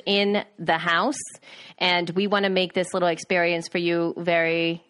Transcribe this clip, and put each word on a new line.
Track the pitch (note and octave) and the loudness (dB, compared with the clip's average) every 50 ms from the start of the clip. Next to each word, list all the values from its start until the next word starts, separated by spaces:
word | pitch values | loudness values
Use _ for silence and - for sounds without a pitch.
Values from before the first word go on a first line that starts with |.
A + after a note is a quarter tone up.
| - | -2
in | - G3+ G3+ G3+ G3+ G3+ G#3 - - _ | 0 0 2 2 2 0 -2 -2 -6 _
the | - E3+ E3+ E3 D#3+ | -10 -2 -2 0 0
house, | E3 F3 E3 E3+ G3+ C4 C4+ - - - - - - - - - - - - | 2 0 2 2 2 0 -2 -4 -10 -14 -16 -20 -20 -20 -20 -20 -20 -18 -8
and | - F3+ F3+ F3+ F3 F3 E3+ | -4 0 0 2 0 0 -2
we | E3+ F#3 G3+ | -2 -2 0
wanna | G3+ G#3 G3+ G3 F#3+ | 2 2 2 2 2
make | F#3+ F#3 F#3 F3 - | 2 0 0 0 0
this | F#3+ F3+ - - | -2 -2 -2 -2
little | F#3 F3+ F3 | 0 0 0
experience | D#3+ D#3+ - - F#3+ F3 E3+ E3+ E3+ E3+ E3+ | 0 -2 -2 -2 0 2 2 2 0 -2 -4
for | - - | -4 -4
you | F3+ E3+ E3+ E3+ E3+ E3+ E3+ - | -2 0 0 0 0 0 -2 -2
very, | - F3 F3 E3+ E3 E3 E3 E3 E3+ E3 E3 E3+ E3+ _ _ | -4 -2 0 2 2 2 2 0 0 0 -2 -2 -4 _ _